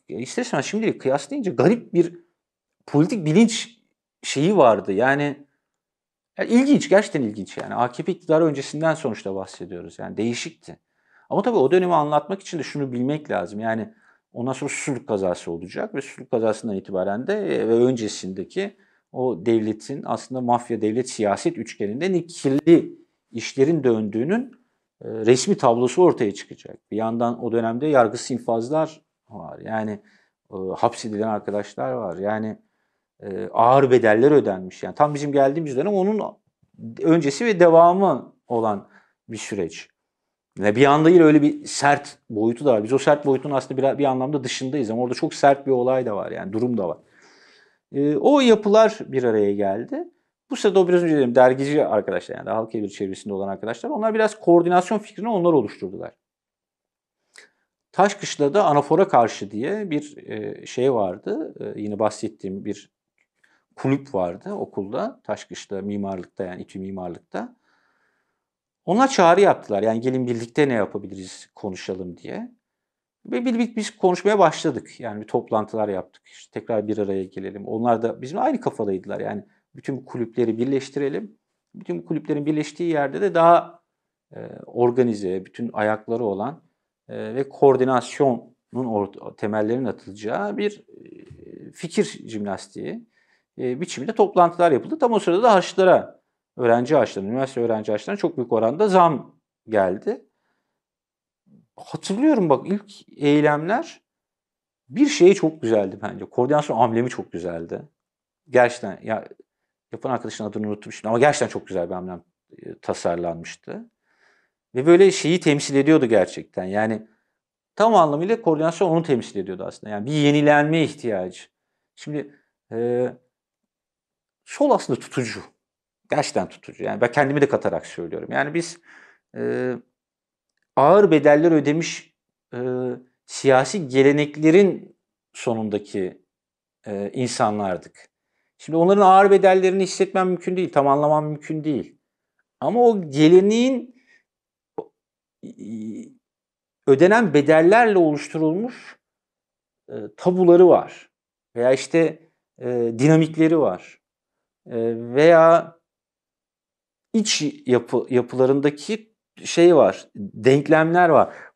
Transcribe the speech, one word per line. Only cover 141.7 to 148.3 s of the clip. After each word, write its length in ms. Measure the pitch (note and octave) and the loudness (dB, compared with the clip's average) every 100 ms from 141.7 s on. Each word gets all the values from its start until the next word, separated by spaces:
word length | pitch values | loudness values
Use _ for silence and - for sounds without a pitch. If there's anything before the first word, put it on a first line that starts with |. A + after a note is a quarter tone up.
| C3 F2 _ _ _ _ _ _ _ | -4 -6 _ _ _ _ _ _ _
Ama 240 | C3+ G#3+ | -2 4
o 260 | A#3+ G#3+ D#3+ | 4 4 -2
geleneğin, 880 | C#3 D#3 F3+ G3+ A3+ B3+ C4 A#3 _ _ _ _ _ _ _ _ - | 4 8 8 6 2 2 -2 -6 _ _ _ _ _ _ _ _ -16
o, 160 | - _ _ _ _ _ | -16 _ _ _ _ _
i-, 720 | - - - A2+ G#2+ G#2 - _ _ _ _ _ _ _ - | -20 -20 -16 -14 -12 -14 -16 _ _ _ _ _ _ _ 2
ödenen 480 | C3+ F3+ A3 G#3+ | 6 6 4 4
bedellerle 640 | D3 C#3 D#3 E3 A3 A#3 F#3+ | 2 4 6 6 6 6 4
oluşturulmuş, 1000 | D#3+ D3 - | 2 0 -6